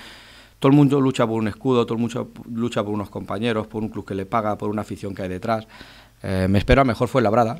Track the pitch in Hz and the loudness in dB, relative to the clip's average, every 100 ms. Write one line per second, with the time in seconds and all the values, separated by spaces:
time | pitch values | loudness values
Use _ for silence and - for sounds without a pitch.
0 | - - - - - - 139 143 143 143 | -16 -20 -20 -20 -20 0 4 6 6 4
1 | 135 131 117 113 110 98 135 123 117 117 | 2 2 0 0 -2 -2 0 2 0 -2
2 | 117 120 117 - - 117 120 117 104 104 | -4 -4 -8 -12 -12 -6 -4 -2 -4 -4
3 | 98 - 98 98 120 110 107 110 110 107 | -6 -8 -8 -4 -2 -2 -4 -6 -8 -8
4 | 95 98 95 120 107 101 107 107 104 101 | -8 -6 -4 -2 -2 -4 -4 -4 -6 -8
5 | 101 98 95 92 110 113 110 - - - | -10 -8 -8 -6 -4 -4 -4 -18 -20 -20
6 | - _ 98 95 92 101 - 127 135 107 | -20 _ -4 0 2 2 4 4 4 2
7 | 123 135 107 110 113 117 | 0 2 2 4 2 -2